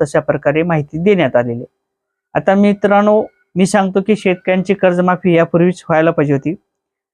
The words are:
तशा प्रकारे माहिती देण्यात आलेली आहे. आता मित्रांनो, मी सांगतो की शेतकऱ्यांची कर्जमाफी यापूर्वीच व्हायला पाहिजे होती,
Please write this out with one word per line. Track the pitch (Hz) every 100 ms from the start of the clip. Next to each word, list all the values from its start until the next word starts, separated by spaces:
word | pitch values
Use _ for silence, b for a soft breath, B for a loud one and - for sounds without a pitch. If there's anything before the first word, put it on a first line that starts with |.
तशा | 147 160
प्रकारे | 147 147 143 156
माहिती | 175 156 147 160
देण्यात | 190 190 131 123
आलेली | 120
आहे. | 120 - _ _ _ _ _ _
आता | 156 190
मित्रांनो, | 196 208 202 202 202 208 214 - _ _
मी | 175 190
सांगतो | 208 190 196
की | 190 180
शेतकऱ्यांची | 190 185 - 185 185
कर्जमाफी | 196 185 175 180 180 185 165
यापूर्वीच | 165 170 180 175 -
व्हायला | 160 165
पाहिजे | 165 147
होती, | 139 147 185 _ _ _ _ _